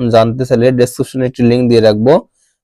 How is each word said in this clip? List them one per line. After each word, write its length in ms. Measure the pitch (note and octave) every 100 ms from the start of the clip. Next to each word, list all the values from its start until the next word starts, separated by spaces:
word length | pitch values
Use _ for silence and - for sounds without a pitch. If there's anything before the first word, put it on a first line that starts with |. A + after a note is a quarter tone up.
| A#2+
জানতে 360 | A2+ A2+ B2+ B2+
চাইলে 260 | A#2+ B2
ডেসক্রিপশনে 540 | B2+ B2 - C3 C3 B2+
একটি 160 | C3
লিংক 260 | A#2+ B2 B2
দিয়ে 120 | A#2
রাখবো, 480 | A2 G#2+ A#2+ F3 - _ _ _